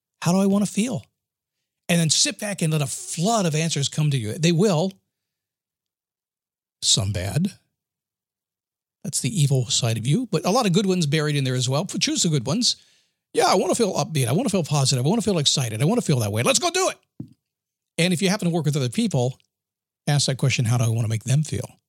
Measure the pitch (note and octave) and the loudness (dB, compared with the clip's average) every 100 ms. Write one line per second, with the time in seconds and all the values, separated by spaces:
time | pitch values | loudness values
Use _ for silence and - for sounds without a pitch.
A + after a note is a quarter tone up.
0 | _ - E3 F#3 G3 G3 G3+ - A#3+ E3+ | _ -6 0 2 2 2 0 -2 -4 -4
1 | - _ _ _ _ _ _ _ - E3+ | -10 _ _ _ _ _ _ _ -2 0
2 | D#3+ - D4 A3+ G#3 G3 D#3+ D#3 C3+ - | 2 2 0 -2 -6 -2 0 0 -2 -6
3 | - - F#3 A#3 F3 D3+ E3 D3 C3+ - | -10 -2 0 2 2 0 -2 -2 -4 -2
4 | D3+ C3+ G#2+ A#2+ D#3+ E3 G#3 D#3 F#3+ - | 0 0 -4 0 2 4 4 2 0 -4
5 | _ _ _ _ _ _ _ _ _ _ | _ _ _ _ _ _ _ _ _ _
6 | _ _ _ _ _ _ _ - - - | _ _ _ _ _ _ _ -6 0 0
7 | G2 F#2 F#2+ B2+ F#3+ - _ _ _ _ | 0 -4 -2 -2 -2 -4 _ _ _ _
8 | _ _ _ _ _ _ _ _ _ _ | _ _ _ _ _ _ _ _ _ _
9 | F#3 - - G#3+ C#3 C3+ A#2+ - A#2 A2+ | -8 -4 -2 0 2 2 0 -2 0 -2
10 | A2+ F#3+ C4 D#3 F3+ A#3 G#3+ E3 G3 F3+ | 0 -2 0 -2 2 2 2 2 2 0
11 | D3+ D#3 D3+ C#3+ C3 B2+ B2 C#3 G3+ - | 2 0 0 0 0 -2 0 -2 -2 -2
12 | - D4+ F#3 D3+ A2+ G3+ A3 - _ _ | -2 0 0 0 0 0 0 -2 _ _
13 | _ _ _ - F4 G3+ D#4 F4 G#3 - | _ _ _ 0 2 4 2 2 0 0
14 | C#3+ D#3 A2+ D#3 G#3+ F#3+ D3 D3 C3 C3 | -2 0 0 0 0 0 0 0 2 2
15 | C3+ A#3 G#3 F3 C#3 D#3 A#2+ A2 D3 A#3+ | 2 0 0 0 0 0 -2 -2 0 0
16 | - C3 G#2 G#2+ E3 A#3+ E4+ F4+ F#4 - | 0 0 0 0 2 2 0 0 -2 -4
17 | _ - - _ _ _ _ _ _ - | _ -18 -18 _ _ _ _ _ _ -2
18 | F3 F3 F#3+ G#3 F3 E3 D3 D3 B2 G3 | 0 2 0 0 0 0 0 0 -2 -2
19 | A#3 C#3+ B2 - _ _ _ _ _ _ | -2 0 -2 -4 _ _ _ _ _ _
20 | - C#3+ - C3 C3+ - A2+ A#2+ A#2 A2+ | -2 0 0 0 0 0 0 0 0 -2
21 | B2 A2 A#2 C#3 D3 - - _ | -2 -4 0 0 0 -4 -8 _